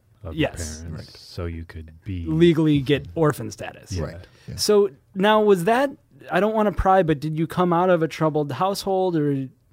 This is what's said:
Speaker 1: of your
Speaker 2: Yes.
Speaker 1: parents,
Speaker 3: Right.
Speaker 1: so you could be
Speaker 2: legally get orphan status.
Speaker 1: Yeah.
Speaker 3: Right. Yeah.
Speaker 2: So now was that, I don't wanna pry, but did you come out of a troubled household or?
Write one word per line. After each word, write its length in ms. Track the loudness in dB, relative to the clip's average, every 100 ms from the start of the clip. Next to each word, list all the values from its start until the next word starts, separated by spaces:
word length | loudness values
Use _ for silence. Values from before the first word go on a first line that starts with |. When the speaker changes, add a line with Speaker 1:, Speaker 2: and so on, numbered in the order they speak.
| _ _
Speaker 1:
of 100 | -10
your 160 | -4 -4
Speaker 2:
Yes. 320 | -4 -10 -10
Speaker 1:
parents, 160 | -12 -14 -14
Speaker 3:
Right. 80 | -20
Speaker 1:
so 300 | -16 -10 -8
you 180 | -8
could 280 | -12 -16 -18 -16
be 220 | -10 -8 -2
Speaker 2:
legally 540 | 4 4 4 2 2
get 240 | 2 -2 -2
orphan 360 | 0 0 0 -6
status. 420 | -12 -14 -14 -10
Speaker 1:
Yeah. 100 | -8
Speaker 3:
Right. 220 | -8 -10 -20 _ -14
Yeah. 80 | -4
Speaker 2:
So 340 | 2 4 2 -2 _
now 260 | -2 2 4
was 240 | 4 4
that, 260 | 2 2 0 -4 _ -20 -4
I 100 | 0
don't 140 | 0
wanna 180 | 2 0
pry, 300 | 2 4 4
but 160 | 4 0
did 180 | -4 -4
you 80 | -4
come 260 | 0 0
out 160 | 2 4
of 140 | 2
a 60 | 0
troubled 440 | 0 0 0 -2
household 640 | -2 -2 -2 -2 0 0 0
or? 320 | 0 0 -4 -12 _